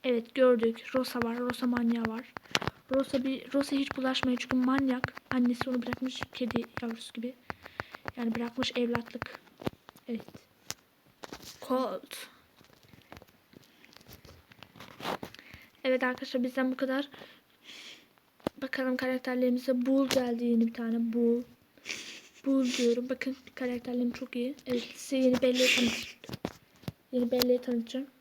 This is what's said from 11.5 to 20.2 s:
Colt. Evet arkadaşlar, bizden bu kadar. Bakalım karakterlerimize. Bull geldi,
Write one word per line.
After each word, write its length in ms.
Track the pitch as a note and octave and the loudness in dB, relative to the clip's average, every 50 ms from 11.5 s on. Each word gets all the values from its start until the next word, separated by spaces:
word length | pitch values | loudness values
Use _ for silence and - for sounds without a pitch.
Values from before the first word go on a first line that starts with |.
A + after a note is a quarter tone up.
| - - - | -18 -12 -6
Colt. 480 | - B3+ B3+ B3+ G3+ F#3 - - - - - - - - - _ _ _ _ - - - _ _ - - - - - - - - _ - _ _ _ - - _ _ _ _ - - - - - - - - - - - - - - - - - - - - - - - - - - - - - - - - - - - - - - _ _ - | -2 -2 -2 -2 -2 -6 -8 -10 -12 -14 -14 -14 -16 -20 -20 _ _ _ _ -20 -20 -20 _ _ -20 -20 -20 -20 -20 -20 -20 -20 _ -20 _ _ _ -20 -20 _ _ _ _ -20 -20 -20 -20 -20 -20 -20 -20 -20 -20 -20 -20 -20 -20 -20 -20 -20 -20 -20 -20 -20 -18 -14 -10 -6 -6 -6 -6 -8 -14 -16 -20 -20 -20 -20 -20 -20 -20 _ _ 0
Evet 200 | C4 B3+ B3+ C4 | 2 2 2 2
arkadaşlar, 400 | B3+ B3+ - C#4 - - B3 A#3+ | 0 -2 -2 -6 -4 -2 0 0
bizden 280 | B3+ B3+ C4+ C4 C4 | 0 0 2 0 2
bu 60 | B3+ | 2
kadar. 320 | - C4+ C4 C4 C#4 C#4+ - - - - - - - _ _ _ _ - - - - - - - - - _ _ _ _ _ _ _ - - - - | 0 0 0 0 0 -2 -4 -8 -18 -20 -20 -20 -20 _ _ _ _ -20 -20 -18 -18 -18 -18 -20 -20 -20 _ _ _ _ _ _ _ -8 -8 -6 -6
Bakalım 360 | C4+ B3+ - C4+ C4 C4 B3+ | -8 -6 -2 -2 0 0 0
karakterlerimize. 880 | B3+ B3+ B3+ B3+ B3+ - B3+ B3+ B3 B3+ B3+ B3 B3 - C4+ B3+ B3 A#3+ | 0 0 0 -2 -2 -2 -2 0 2 4 4 2 2 2 2 2 2 4
Bull 240 | C4+ C4+ C4+ C4+ C4 | 4 4 4 4 4
geldi, 360 | - C4 | 2 2